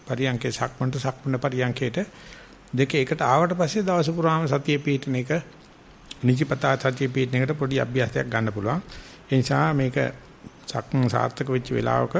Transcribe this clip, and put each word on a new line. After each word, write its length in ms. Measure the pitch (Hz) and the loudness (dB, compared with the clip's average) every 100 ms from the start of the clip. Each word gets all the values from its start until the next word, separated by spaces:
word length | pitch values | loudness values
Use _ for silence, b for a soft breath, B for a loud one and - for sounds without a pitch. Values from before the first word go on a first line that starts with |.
පරියන්කේ 480 | - 123 135 120 127 | -6 -2 -2 0 -2
සක්මන්ට, 420 | - 123 - 127 131 | -2 -4 -2 -2 0
සක්මන 420 | 131 - 139 127 | -4 -4 -4 -2
පරියන්කේට 580 | 143 127 123 120 127 123 202 B B B B B - | -2 0 -2 0 -2 -2 -6 B B B B B -6
දෙක 260 | 123 135 | 0 2
එකට 280 | 151 131 160 | 2 0 0
ආවට 340 | 135 135 170 180 | 4 4 4 2
පස්සේ 260 | 160 220 | 0 0
දවස 280 | 190 175 151 | 2 2 2
පුරාම 360 | 165 165 160 160 | 2 2 2 2
සතිය 300 | 139 139 143 | 0 2 0
පිහිටන 380 | 147 139 139 127 | 0 -2 0 -4
එක, 140 | 123 160 - - - - - - - - | 0 -4 -4 -20 -20 -20 -20 -20 -18 0
නිදිපතා 560 | 123 127 147 127 139 135 | 2 2 2 2 2 2
සතිය 320 | 135 131 135 | 0 0 -2
පිහිටන 340 | 131 123 127 | 0 0 0
එකට 160 | 135 151 | 0 -2
පොඩි 220 | 135 131 | 0 0
අභ්‍යාසයක් 480 | 117 127 113 139 127 | 0 0 0 -2 -2
ගන්න 240 | 117 110 | -2 -2
පුළුවන්. 300 | 104 101 160 - B B B | -2 -2 -2 -6 B B B
ඒ 120 | - 135 | 0 2
නිසා 380 | 127 139 156 | 4 2 2
මේක 220 | 147 131 139 127 - - - - - | 2 0 0 -2 -4 -20 -20 -20 -16
සක්මන් 460 | - 117 - 135 123 | -8 -6 -2 0 2
සාර්ථක 380 | 117 120 - 135 | 2 0 -2 -2
වෙච්ච 220 | 131 127 | -2 0
වෙලාවක 440 | 120 117 120 123 | -2 2 2 2